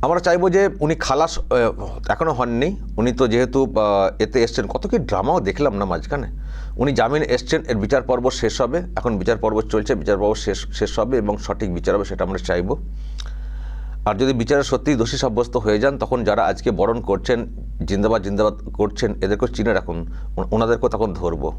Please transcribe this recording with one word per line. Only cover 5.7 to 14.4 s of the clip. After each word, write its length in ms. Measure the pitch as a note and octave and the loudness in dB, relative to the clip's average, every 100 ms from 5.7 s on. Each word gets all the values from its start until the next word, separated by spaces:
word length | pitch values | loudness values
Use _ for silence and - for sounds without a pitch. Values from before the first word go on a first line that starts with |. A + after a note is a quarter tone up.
| G2+ | 0
না 100 | G2 | -2
মাঝখানে। 420 | F2 - C#3+ - - - - - - | -4 -4 -6 -6 -8 -8 -8 -8 -2
উনি 140 | C#3+ | 0
জামিন 320 | B2 A#2 D3 | 2 2 2
এসছেন, 400 | D#3 B2 B2 D#3+ D3+ | 0 0 2 -2 0
এর 120 | A#2 | -2
বিচার 240 | G2 C#3 | 2 0
পর্ব 280 | A#2+ B2 B2+ | 2 2 2
শেষ 320 | - A2+ - | 0 -2 0
হবে, 200 | B2 D#3 F3 - | 0 0 -4 -4
এখন 220 | B2 G#2+ | -2 0
বিচার 200 | F#2 A2+ | 0 2
পর্ব 240 | A2 G#2+ | 2 0
চলছে, 340 | G#2+ A2 G#2 A#2+ | 0 -2 0 -2
বিচার 220 | D#2 G2+ | 2 2
পর্ব 180 | G#2 G#2+ | 2 0
শেষ, 320 | - F#2+ - | -2 -4 -4
শেষ 320 | - G#2 - | -2 -2 0
হবে 180 | A2 C3 | 0 2
এবং 200 | G#2 G#2 | 0 -2
সঠিক 360 | - G2+ G#2 | -4 -4 -2
বিচার 220 | F2 F#2+ G2 | -2 0 0
হবে, 100 | G2 | 0
সেটা 200 | F#2+ F#2 | -4 -4
আমরা 120 | F#2+ | -2
চাইবো। 400 | - F2+ F#2 C3 - - - - - - - - - - - - - | -2 -2 0 -4 -6 -8 -8 -8 -8 -8 -8 -8 -8 -8 -8 -4 -2
আর 100 | G2+ | 2
যদি 180 | C3 | 2
বিচারে 300 | B2 | 2